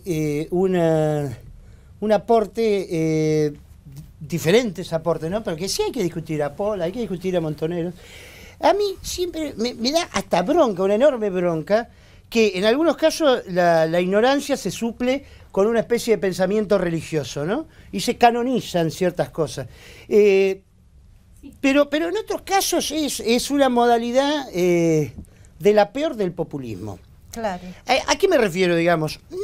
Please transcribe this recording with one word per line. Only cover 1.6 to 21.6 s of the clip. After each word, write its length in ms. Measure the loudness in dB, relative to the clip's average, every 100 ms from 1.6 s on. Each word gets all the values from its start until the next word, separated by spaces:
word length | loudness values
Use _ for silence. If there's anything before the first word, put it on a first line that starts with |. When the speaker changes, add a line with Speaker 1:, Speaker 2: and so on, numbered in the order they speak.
| -20 -20 -20 -6
Speaker 1:
un 120 | 0
aporte, 760 | 0 2 2 2 -2 0 0 -2
eh, 640 | -2 0 2 2 2 0 -4 -18 -20 -20 -20 -20 -18
diferentes 720 | -8 -4 2 2 2 -4 -6
aportes, 360 | -4 -2 -4 -4
¿no? 140 | -6
Pero 120 | -6 -6
que 140 | -4
sí 140 | -4
hay 80 | -4
que 100 | -2
discutir 380 | -4 -4 -6 -4
a 140 | -4 -4
Paul, 260 | -4 -4
hay 100 | -4
que 80 | -4
discutir 380 | -6 -6 -2 -2
a 40 |
Montoneros. 520 | -2 -4 -4 -4 -6 -8 -18 -20 -20 -20 -20 -2
A 140 | 0
mí 220 | 2 0 -6
siempre 520 | -8 -6 -6 -6 -8 -4
me, 160 | -6 -4
me 160 | -2
da 180 | -2 -2
hasta 300 | -6 -2 0
bronca, 420 | 2 2 2 2
una 120 | 0 4
enorme 340 | 4 2 -2
bronca, 600 | -2 -2 -2 0 0 -2 -12 -20 -20 -4
que 240 | 2 2 2
en 100 | 2
algunos 300 | 2 2 2
casos 440 | 2 2 2 2 0
la, 380 | 2 4 4 4
la 140 | 2
ignorancia 540 | 2 2 4 2 0 -4
se 140 | -4
suple 540 | -4 -6 -2 -2 -2 -4 -20 -6
con 160 | 0 2
una 140 | 2
especie 340 | 0 0 0 0
de 20 |
pensamiento 600 | 0 0 0 0 0 0
religioso, 680 | 0 -4 -4 -6 -6 -6 -4
¿no? 220 | -4 -6 -14 -12
Y 80 | -6
se 180 | -4 4
canonizan 720 | 4 4 0 -2 -2 -2 -2
ciertas 400 | 0 -2 -2 -4
cosas. 360 | -4 -6 -6 -12 -16 -20 -20 0
Eh, 540 | 4 6 6 2 -2 _ _ _ -20 -20 -20 _ -20 -20
pero, 300 | -4